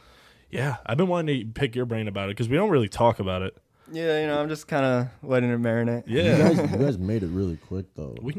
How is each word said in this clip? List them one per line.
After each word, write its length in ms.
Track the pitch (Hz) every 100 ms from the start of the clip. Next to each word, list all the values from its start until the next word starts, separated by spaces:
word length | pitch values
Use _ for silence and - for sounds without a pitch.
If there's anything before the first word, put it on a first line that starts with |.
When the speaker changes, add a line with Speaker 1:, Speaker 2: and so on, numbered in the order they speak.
| - - - _ _
Speaker 1:
yeah, 280 | - 143 120 -
I've 120 | 147
been 100 | 190
wanting 320 | 175 156 139
to 120 | 110 110
pick 160 | 139 120
your 100 | 123
brain 220 | 113 107
about 220 | 98 98
it 60 | 104
'cause 120 | 113
we 60 | 139
don't 120 | 208
really 200 | 151 107
talk 300 | - 117 113
about 220 | 95 92
it. 160 | 95 - _ _ -
Speaker 2:
Yeah, 300 | 160 165 156
you 80 | 151
know, 100 | 147
I'm 80 | 151
just 180 | 156 -
kinda 440 | 156 135 123 123 -
letting 260 | 123 127 123
it 120 | 120
marinate. 420 | 117 117 117 117 -
Speaker 1:
Yeah. 420 | 120 - 160 160
Speaker 3:
You 60 | 151
guys, 160 | 147
you 60 | -
guys 200 | 139 104
made 260 | 92 113
it 40 | 90
really 280 | 90 95 80
quick, 300 | - 92 92 -
though. 200 | 71 58
Speaker 1:
We, 120 | 120